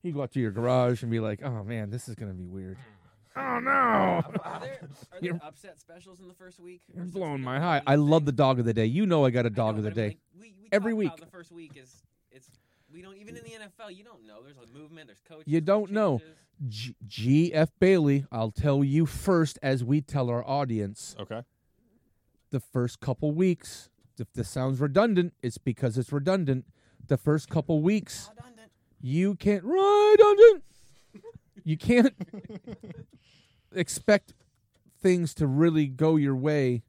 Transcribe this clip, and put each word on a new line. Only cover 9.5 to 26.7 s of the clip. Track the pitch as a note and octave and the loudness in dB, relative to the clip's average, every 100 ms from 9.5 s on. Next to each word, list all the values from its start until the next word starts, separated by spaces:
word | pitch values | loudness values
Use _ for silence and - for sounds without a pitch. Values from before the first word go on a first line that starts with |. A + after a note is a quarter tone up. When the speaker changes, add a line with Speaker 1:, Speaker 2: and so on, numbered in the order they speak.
| G#2+ A2 G#2+ | -2 -2 -2
Speaker 2:
know, | |
Speaker 1:
of | |
the | G#2+ | -4
Speaker 2:
but | G#2 | -4
I | |
mean, | G#2+ | -4
Speaker 1:
day. | - | -6
Speaker 2:
like, | _ F3 | _ _
we, | A3 F#3+ | -20 -20
we | G#3+ | -2
Speaker 1:
Every | G#3 G#3 | -2 0
Speaker 2:
talk | A3 | -2
about | F3+ E3 | -4 -6
Speaker 1:
week. | E3 | -20
Speaker 2:
the | F3+ | -20
first | E3+ | -20
week | E3+ D#3 C#3 | -20 -20 -20
is, | B2+ _ _ _ _ | -20 _ _ _ _
it's, | C3 C3+ _ _ _ _ | -20 _ _ _ _ _
we | D#3+ | -20
don't, | F#3 G3 | -20 -20
even | G#3 A#3 | -20 -20
in | |
the | A3+ | -18
N | A3+ | -20
F | G#3 _ | -20 _
L, | G#3+ | -20
you | F#3 A3 | -20 -20
don't | G#3 A2 | -20 -20
know. | G#2 | -20
There's | C3+ C#3 | -20 -20
a | A#2 C3+ | -20 -20
movement, | D3+ D#3+ C#3+ | -20 -20 -20
there's | G2 _ | -20 _
coaches, | D#3+ D#3 | -18 -4
Speaker 1:
You | E3 | -2
Speaker 2:
there's | D#3+ | 0
Speaker 1:
don't | G#3 G3 | -2 0
know. | G#3 G#3 A#2+ | -2 0 -2
Speaker 2:
changes. | - _ _ _ C3+ | -6 _ _ _ -12
Speaker 1:
G-, | G#2+ B2 - G#2 | -10 -14 -16 -18
G | - A#2 C#3+ E3+ | -6 0 2 2
F | D#3 D#3+ _ | 0 -2 _
Bailey, | F#3 F#3+ D3 C#3 C#3 | 2 4 2 0 -2
I'll | A#2 A2+ | -6 -6
tell | - D3 C#3 C#3 | -2 0 2 2
you | D3 D#3+ | 2 0
first | - - F3 D#3+ - | -2 0 2 0 -4
as | C#3 C3 | -4 -2
we | A#2+ D3+ | 0 -2
tell | C#3 C#3+ B2 | 0 -4 -4
our | A#2+ B2 | -4 -4
audience. | C#3 C3+ A2 G2+ G#2 - - | -4 -2 -4 -6 -10 -18 -16
Speaker 3:
Okay. | G2 A2 A#2+ _ _ _ _ _ _ _ _ _ _ | -12 -12 -14 _ _ _ _ _ _ _ _ _ _
Speaker 1:
The | C#3 | -8
first | - C3 A#2+ - | -6 -4 -4 -6
couple | - B2+ D3+ | -8 -4 -4
weeks, | D3+ F#3 E3+ - - - _ _ - | 0 0 0 -8 -20 -20 _ _ -14
if | A#2 | -12
this | - A2 | -8 -8
sounds | C3+ C3 C3 | -4 -4 -2
redundant, | D3 C#3+ A#3 F#3 F3 _ | 0 2 2 2 0 _
it's | B2 - | -10 -6
because | - A2 B2+ A#2 | -6 -2 -4 -4
it's | A#2 | -4
redundant. | C#3+ C#3 F#3+ D3 C3 - | -4 -2 0 0 -2 -6